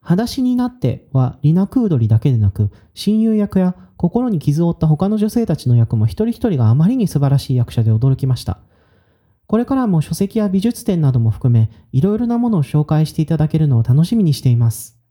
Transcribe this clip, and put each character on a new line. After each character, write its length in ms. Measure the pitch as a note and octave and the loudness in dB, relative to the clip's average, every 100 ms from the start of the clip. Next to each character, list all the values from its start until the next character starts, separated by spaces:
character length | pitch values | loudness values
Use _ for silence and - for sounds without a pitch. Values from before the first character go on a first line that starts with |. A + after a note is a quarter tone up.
裸 240 | - F3 | -2 -2
足 180 | A#3+ - | -2 -4
に 120 | B3+ | -2
な 120 | B3 B3 | -2 -4
っ 120 | - | -4
て 300 | C3 - _ | -4 -4 _
は 260 | C3 B2+ - | -2 -2 0
リ 100 | D3 | 0
ナ・ 140 | E3 G3 | 2 0
ク 140 | C4+ | 0
ー 80 | A3+ | 0
ド 100 | C#3+ | 0
リ 80 | A2 | 2
だ 140 | A2 | 2
け 100 | D3 | 2
で 80 | A#2+ | 2
な 140 | G2+ | 0
く、 180 | - G#2 - _ | 0 -4 -4 _
親 260 | - - G#3+ | -8 -2 0
友 140 | A3+ | 2
役 240 | A3 G3+ F#3+ | 0 0 0
や 160 | F#3 F3+ - _ | -2 -2 -14 _
心 320 | F3 A#3+ B3+ | -2 0 -2
に 100 | F#3 | -2
傷 240 | - D3 | -2 0
を 60 | E3+ | 0
負 60 | E3 | 0
っ 20 | |
た 80 | D#3+ | 0
他 220 | D3+ F#3+ | 0 0
の 80 | G#3+ | 0
女 120 | G#3+ | 0
性 160 | A#3+ | -2
た 120 | A3+ D#3 | -2 -2
ち 120 | - | 0
の 60 | |
役 220 | A#2+ A2+ A2+ | 2 2 0
も 100 | A2 | -2
一 180 | - | 0
人 40 | A3 | -4
一 200 | A3+ B3 | -2 -2
人 80 | D3+ | 0
が 120 | A2 | 2
あ 60 | B2 | 2
ま 100 | E3 | 2
り 100 | C4 | 0
に 120 | G3+ | -2
素 100 | D3 | 0
晴 120 | C#3 | 0
ら 80 | C#3 | 0
し 160 | - | 0
い 20 | B2+ | -2
役 160 | A#2+ | -2
者 100 | - | -2
で 80 | A2+ | 0
驚 240 | A2 C3+ | 2 2
き 140 | C3 C3+ | 0 -2
ま 80 | B2 | -4
し 80 | |
た。 160 | - F#2 _ _ _ _ _ _ _ _ _ | -4 -10 _ _ _ _ _ _ _ _ _
こ 100 | G#3+ | -2
れ 60 | |
か 100 | A#3+ | 0
ら 140 | C4+ A#3+ | -2 0
も 120 | F3 | 0
書 140 | D3 | -2
籍 240 | E3 G3 A3+ | -4 -4 -2
や 100 | G#3 | 0
美 120 | F#3+ | 0
術 240 | G#3+ A#3+ | -2 -4
展 160 | - F3+ | -4 0
な 100 | D3 | 2
ど 80 | B2+ | 2
も 120 | A2+ | 0
含 220 | A2 B2+ | 0 2
め、 180 | A#2+ A2+ - _ | 2 2 -2 _
い 100 | C3 | -2
ろ 140 | F3+ | 0
い 40 | A3 | 0
ろ 100 | A#3+ | -2
な 100 | A#3 | 0
も 100 | A#3+ | 0
の 100 | G3+ | 0
を 40 | |
紹 220 | C#3 D3+ | 0 -2
介 220 | D3+ D#3 D#3 | 0 0 0
し 60 | |
て 100 | - | -2
い 40 | D#3 | -2
た 120 | D#3+ | 0
だ 100 | D3+ | 0
け 100 | D#3+ | 0
る 80 | D3+ | 2
の 120 | A#2+ | 2
を 40 | |
楽 220 | A#2 C3 | 2 2
し 100 | E3+ | 2
み 80 | A#3 | 2
に 120 | F3+ | 2
し 60 | C3+ | 0
て 100 | C3 | 0
い 60 | A#2+ | 2
ま 140 | A#2+ | 2
す。 300 | - - _ _ | -2 -12 _ _